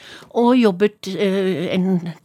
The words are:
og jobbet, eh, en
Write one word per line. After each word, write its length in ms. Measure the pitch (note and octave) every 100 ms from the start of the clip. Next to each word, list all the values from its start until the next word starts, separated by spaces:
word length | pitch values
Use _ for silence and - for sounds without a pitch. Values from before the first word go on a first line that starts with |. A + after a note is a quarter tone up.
| - - -
og 220 | - A#3+ B3+
jobbet, 540 | A3 F3 G#3 - F#3+
eh, 540 | F#3 G3+ F#3+ F#3+ D3+ F3
en 300 | F#3 F#3 F#3 E3+ -